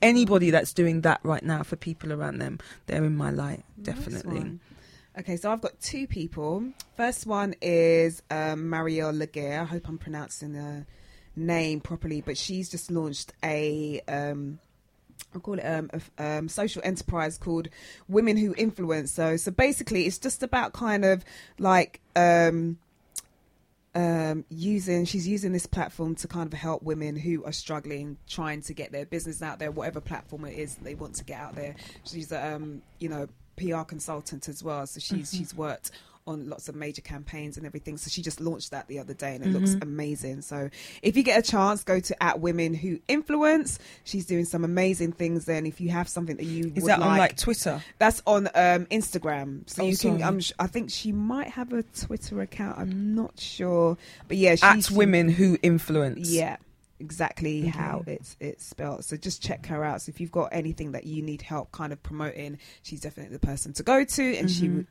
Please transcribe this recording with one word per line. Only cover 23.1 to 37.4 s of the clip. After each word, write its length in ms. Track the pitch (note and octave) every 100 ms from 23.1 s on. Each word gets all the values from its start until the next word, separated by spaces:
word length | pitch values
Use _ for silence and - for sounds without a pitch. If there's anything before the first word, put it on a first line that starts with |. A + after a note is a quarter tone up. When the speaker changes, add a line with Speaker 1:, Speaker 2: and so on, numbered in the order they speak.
| - - _ _ _ _ _ _ F3
Speaker 2:
um, 500 | F3 E3 D#3 D#3 -
using, 560 | D#3+ F3+ G#3 F#3 F3 F3
she's 220 | G3 E3+
using 240 | G#3 G3
this 140 | F3 -
platform 480 | F#3 E3 - E3 D#3+
to 120 | E3+
kind 240 | F3 D#3+
of 60 | D3+
help 260 | D#3+ D#3+
women 320 | D#3+ D#3 D3+ D3+
who 280 | D#3+ E3 -
are 60 |
struggling, 680 | D3+ - D3+ D3 C#3+ D3 D3 -
trying 340 | - D#3+ D3+
to 100 | -
get 180 | D#3 D3
their 140 | C#3+ D3
business 360 | E3+ D#3+ D#3
out 160 | D#3 -
there, 140 | D3+
whatever 280 | D3+ C#3+ D#3
platform 460 | - E3 - D3+ D3
it 100 | C3+
is 180 | D3+ -
that 80 |
they 100 | B2+ D3
want 200 | D3+ -
to 80 |
get 160 | - C3
out 160 | C#3+ -
there. 200 | C#3+ C#3+ - -
She's 280 | - E3+ D3+
a, 220 | D3+ D3 D3+
um, 280 | D3+ C#3+ - -
you 100 | E3
know, 180 | D3+ C#3+ - - -
P 160 | F3+
R 120 | E3 D#3+
consultant 600 | D#3 - D3+ - C#3 -
as 140 | C#3+
well. 220 | D#3+ D3 C#3
So 140 | -
she's, 300 | - F#3+ C#3+
Speaker 1:
Mm-hmm. 60 | F#3
Speaker 2:
she's 180 | D3+ F3
worked 360 | D3+ B2 - - - _ -
on 200 | D#3 C3+
lots 180 | - -
of 80 | D3
major 260 | D3+ D3
campaigns 540 | - C#3+ D3 D#3